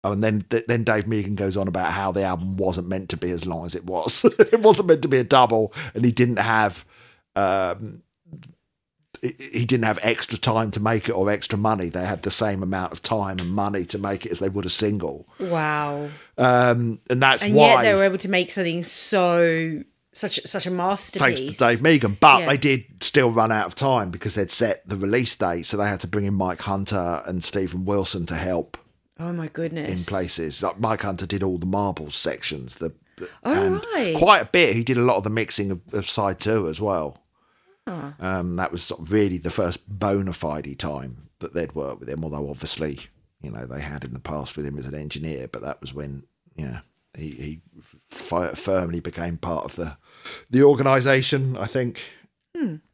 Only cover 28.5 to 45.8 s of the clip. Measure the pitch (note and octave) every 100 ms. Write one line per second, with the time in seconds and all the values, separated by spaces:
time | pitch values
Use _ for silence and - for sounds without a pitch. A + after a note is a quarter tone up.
28.5 | F2 - - _ _ _ _ E3+ F3 D#3
29.5 | - E3 E3 D3 F2+ - G2 F2 - D#2+
30.5 | C#2 F#2+ F2+ A2 A2 G#2 F2+ F2+ G2+ F#2+
31.5 | F#2 F2+ G2+ G2+ E2 D2+ - E2+ C#2 -
32.5 | D2+ A#1+ - E2 - _ - F2+ - -
33.5 | D#4+ G4 F#4+ A4 G4+ G#3 D3+ E3+ G3 G#2
34.5 | F3+ D3+ A2+ A#2 B2 B2 G2+ G#2 A2 G#2+
35.5 | - G2 F2+ - G#2+ G2 - G2+ F#2+ G#2
36.5 | A2 F2 D#2 G#2 F#2 D2+ - _ _ _
37.5 | _ _ _ - F3 C#3+ D3 F#2 F#2 F2
38.5 | F2 F#2 E2+ - - D#2+ G#2+ G2+ F2+ E2
39.5 | - F2+ F2 - G2 G#2 G2 F#2+ E2+ D#2+
40.5 | D2+ C#2 C2+ D#2 C#2+ C2 A#1+ - _ -
41.5 | E2 D#2 D2 C#2 A#1+ - C#2+ D#2+ D2 C#2+
42.5 | C#2 - - D#2+ C2+ - _ _ _ D2+
43.5 | G#1+ B1 C2 D2 C#2+ C2+ B1+ - D2+ C2+
44.5 | - C#2+ C#2+ C2 D2 D2+ C#2+ D#2 C#2+ B1+
45.5 | A#1 C#2+ C2+